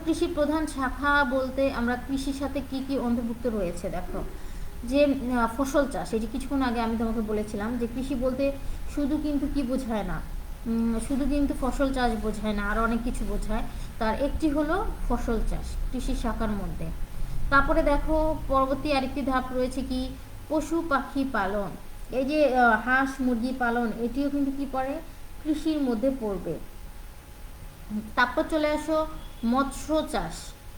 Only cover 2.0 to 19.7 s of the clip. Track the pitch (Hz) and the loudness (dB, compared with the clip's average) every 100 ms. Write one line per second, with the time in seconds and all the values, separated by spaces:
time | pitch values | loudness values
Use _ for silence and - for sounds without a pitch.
2 | - 269 277 269 269 277 269 269 269 262 | -2 -2 -2 -2 -4 -4 -4 -4 -2 0
3 | 240 240 233 220 240 214 175 180 185 170 | 2 0 -2 -2 -2 0 -2 -2 -4 -4
4 | 180 - - - - - - - 240 285 | -4 -4 -6 -6 -8 -6 -8 -6 2 4
5 | 285 - 240 247 226 - 269 311 277 185 | 6 4 0 2 2 2 2 2 2 0
6 | - 226 226 277 - 277 254 233 226 226 | -2 -2 -2 -4 -2 0 0 0 0 0
7 | 226 226 214 214 208 208 220 247 233 262 | 0 0 0 -2 -2 -4 -4 -2 -2 -2
8 | 262 269 262 254 277 - - - - 294 | -2 0 0 2 0 0 -4 -4 -4 -2
9 | 277 302 302 285 277 285 240 262 226 214 | 0 0 0 0 0 0 0 -2 -2 -2
10 | 180 156 - - - - 233 226 226 220 | -2 -4 -4 -6 -8 -6 -2 0 0 0
11 | - 269 277 285 277 - 254 269 269 269 | 0 0 2 2 2 0 0 2 0 2
12 | 240 214 214 202 214 208 202 214 226 233 | 2 2 -2 -2 -2 0 0 2 2 2
13 | 240 220 214 208 208 220 - - - - | 0 0 0 0 0 0 -2 -4 -6 -2
14 | 220 202 285 - 311 285 302 370 427 - | 0 2 0 2 2 2 2 2 0 -2
15 | - 233 247 220 - - - - - 254 | 0 0 2 2 2 0 -2 -2 -2 -2
16 | 247 240 233 214 220 202 175 170 165 - | -2 0 0 0 0 0 -2 -4 -4 -4
17 | - - - - - 269 277 311 294 294 | -4 -2 0 2 6 6 6 4 4 4
18 | 311 311 311 208 - 269 269 269 302 269 | 4 4 2 0 2 2 4 2 2 0
19 | 262 285 269 262 262 254 254 | 0 -2 0 0 0 0 -2